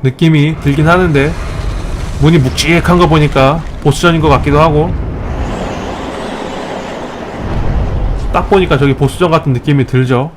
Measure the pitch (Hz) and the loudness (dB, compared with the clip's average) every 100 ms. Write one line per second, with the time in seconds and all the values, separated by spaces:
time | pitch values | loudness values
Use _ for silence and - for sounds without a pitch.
0 | 131 127 165 156 147 160 143 143 156 180 | -2 2 2 4 2 0 -2 2 2 4
1 | 180 143 143 165 - - - - - - | 2 2 0 -2 -6 -6 -4 -4 -6 -6
2 | - - 143 170 131 - 151 170 160 175 | -6 0 4 4 2 -2 0 2 2 4
3 | 170 156 147 143 135 160 - - 147 143 | 4 4 2 4 2 2 -4 -2 0 2
4 | 175 165 156 131 147 143 160 151 170 - | 2 2 2 2 2 4 4 2 0 -2
5 | - - - - - - - - - - | -6 -6 -8 -6 -6 -6 -8 -8 -10 -10
6 | - - 208 196 - - - - - - | -10 -10 -10 -10 -10 -10 -10 -10 -10 -12
7 | - - - - - - - - - - | -12 -12 -12 -10 -6 -2 0 0 -2 -2
8 | - - - 175 - 196 175 147 143 131 | -2 -2 -2 -2 2 2 2 2 2 2
9 | 139 - 175 160 143 123 143 143 123 127 | 0 0 0 0 0 -2 0 0 2 0
10 | 127 123 147 | 2 0 -2